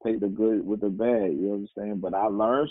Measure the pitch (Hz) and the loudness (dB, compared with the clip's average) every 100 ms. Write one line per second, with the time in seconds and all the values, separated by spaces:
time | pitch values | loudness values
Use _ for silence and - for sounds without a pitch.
0 | 113 110 101 101 110 107 87 107 101 98 | -2 0 -2 2 2 2 0 -2 -2 0
1 | 117 120 95 73 98 101 104 - 104 101 | 2 2 2 0 -2 -2 -6 -8 -6 -4
2 | 92 95 107 101 110 131 151 | -4 0 0 2 2 2 0